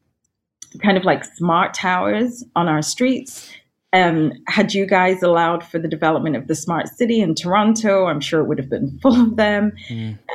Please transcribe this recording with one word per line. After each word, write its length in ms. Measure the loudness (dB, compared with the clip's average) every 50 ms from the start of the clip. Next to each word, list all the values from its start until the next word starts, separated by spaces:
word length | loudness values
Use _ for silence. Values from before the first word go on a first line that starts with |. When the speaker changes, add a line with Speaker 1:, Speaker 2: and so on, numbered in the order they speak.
| _ _ _ _ _ _ _ _ _ _ _ -20 -20 -20 -8 -2
Speaker 1:
kind 140 | 0 2 2
of 80 | 2 2
like 200 | 0 0 0 -4
smart 500 | -10 -8 -4 -2 0 2 2 0 0 -2
towers 680 | -4 -2 -2 -2 0 0 0 0 0 -2 -4 -6 -10 -12 -6 -4
on 140 | -2 0 0
our 120 | 0 -2
streets. 680 | -2 -4 -2 0 0 0 0 -2 -6 -12 -18 -20 -20 -20 -20 -20 _ _ _ _ _ _
Um, 400 | 2 2 4 4 2 2 0 0 -2 -6 -8 -4
had 260 | 0 0 0 0 0
you 120 | -2 0
guys 360 | 2 2 2 2 2 2 2
allowed 400 | 2 2 4 4 2 2 0 -2 -4
for 140 | -6 -8 -6
the 100 | -6 -6
development 480 | -4 0 0 0 0 0 0 -2 -4
of 120 | -4 -4 -4
the 60 | -6
smart 340 | -6 -4 -4 -4 -4 -4 -6
city 320 | -4 -2 0 0 2 2
in 140 | 2 0 -2
Toronto, 720 | -2 -2 0 2 4 4 4 2 2 2 2 2 4 2
I'm 140 | 2 0 -2
sure 200 | -4 -2 0 0
it 60 | 0
would 120 | 0 -2 -4
have 120 | -4 -4
been 280 | -4 -4 -4 -6 -4 0
full 180 | 2 4 4 4
of 160 | 4 4 2
them. 360 | 2 0 0 0 0 -2 -2 -4 -6 -12 -10
Speaker 2:
Mm. 300 | -8 -8 -8 -8 -10 -10 _ -14